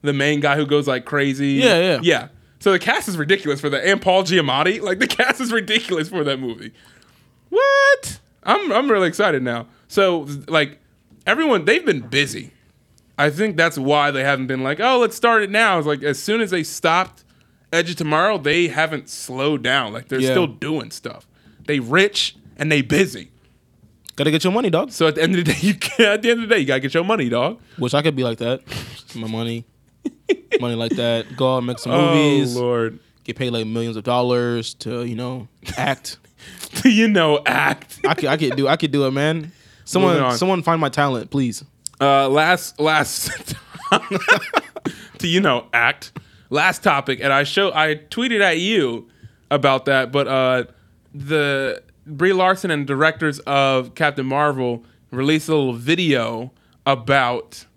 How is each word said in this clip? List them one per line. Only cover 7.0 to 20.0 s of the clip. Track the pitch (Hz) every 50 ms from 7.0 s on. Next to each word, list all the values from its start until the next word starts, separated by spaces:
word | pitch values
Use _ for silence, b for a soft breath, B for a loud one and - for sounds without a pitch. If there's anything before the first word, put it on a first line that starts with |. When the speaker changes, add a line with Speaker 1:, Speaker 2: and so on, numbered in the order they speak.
| b b b b b b b b _ _
Speaker 1:
What? | 339 427 539 554 554 554 554 554 554 539 - - - - _ _ _ _ -
I'm, | - 226 339 403 330
I'm | 202 220 277 285
really | 226 202 185
excited | 165 165 - 208 196 156 135 127
now. | 123 117 117 117 b b b b
So, | b - 208 196 185 180 165 143 143 143 143 143
like, | - 160 156 147 139 147 _ _ _ _ _ _ _ - _ _
everyone, | - 202 285 320 302 247 190 147
they've | 175 240 359 349
been | 285 180 139
busy. | 113 110 117 139 143 127 107 - - - _ _ _ _ _ _ _ _ _ _ _ _ _
I | - 143 151
think | 143 156 214 214 180
that's | 151 165 170 -
why | 147 131 135 147 147 143 143
they | 139 135 131
haven't | 139 143 131 131
been | 123 131 131 131
like, | 135 147 156
"Oh, | 208 247 262 247
let's | 240 214 -
start | - - 233 233 220 208
it | 196
now." | 202 214 226 214 190
It's | 170 147
like, | 151 147 135
as | 139 147 139 139
soon | - - 208 233
as | 226 190
they | 180 175 156
stopped | - - - - 170 160 175 185 - _ _ _ b b b b b b b b b
Edge | - 170 170 170
of | 175
Tomorrow, | 143 165 151 151 156 180 208 214 185
they | 139 143 151 170 175
haven't | 160 - 151 160 156 156 139 - -
slowed | - - - - 127 131 135 147 156 135
down. | 113 127 131 139 127 107 104
Like, | 117